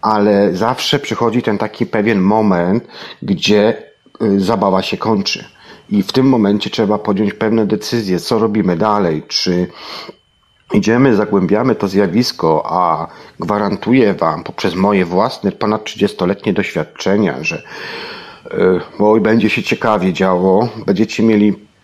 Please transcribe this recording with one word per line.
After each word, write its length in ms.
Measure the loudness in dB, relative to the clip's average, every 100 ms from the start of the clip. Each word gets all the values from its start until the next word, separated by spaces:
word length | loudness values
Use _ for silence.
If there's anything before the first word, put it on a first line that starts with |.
ale 540 | 2 2 4 4 2
zawsze 440 | 2 -2 -2 -2 -2
przychodzi 440 | -2 -2 0 0
ten 160 | -2 -2
taki 280 | -4 -4 -4
pewien 340 | 0 0 2
moment, 640 | 2 4 2 2 2 0 -4 -20 -20 -12
gdzie, 600 | -4 -2 2 4 4 0 -10 _ _ -4
y, 180 | 0 0
zabawa 420 | 2 2 2 2
się 140 | -2 -4
kończy. 480 | -2 0 -2 -6 -10 _ -20 -20 -4
I 120 | -2
w 100 | 0
tym 140 | 2 2
momencie 420 | 4 2 0 -2
trzeba 280 | -2 0 0
podjąć 360 | -2 -2 -2
pewne 320 | -2 -2 0 0
decyzje, 540 | -2 -4 -6 -2 -4
co 180 | 0 0
robimy 380 | 0 0 0 0
dalej, 460 | 0 2 0 -2 -4
czy 380 | -4 -2 -2 -2 -6 -16 -16 -16 -20 _ _ _ _ _
idziemy, 440 | 0 2 4 4 4
zagłębiamy 580 | 2 0 2 0 0
to 140 | 0 0
zjawisko, 760 | 0 2 2 0 0 0 0 0
a 400 | 0 0 0 -4 -12 -20 _
gwarantuję 760 | -4 -2 -2 -4 0 2 4
wam 300 | 2 -2 -2
poprzez 300 | -8 -6 -4
moje 300 | 0 2 2
własne 480 | 0 0 -2 -2 -6
ponad 320 | -2 -2 -2
trzydziestoletnie 680 | -6 -4 -4 0 -2 -2 -2
doświadczenia, 840 | -2 -2 -4 -8 -6 -2 0 0 -2
że, 220 | -6 -8 -12 -16 -14 -14 -14 -16 -18 -20 -10
y, 280 | 0 2 0 -4 0
oj, 220 | 2 4
będzie 300 | 4 2 2
się 120 | -2
ciekawie 500 | -2 -2 0 2 0
działo, 560 | 0 0 2 4 2 2 -4 -2
będziecie 360 | 0 0 0
mieli 500 | 2 4 2 0 -10 _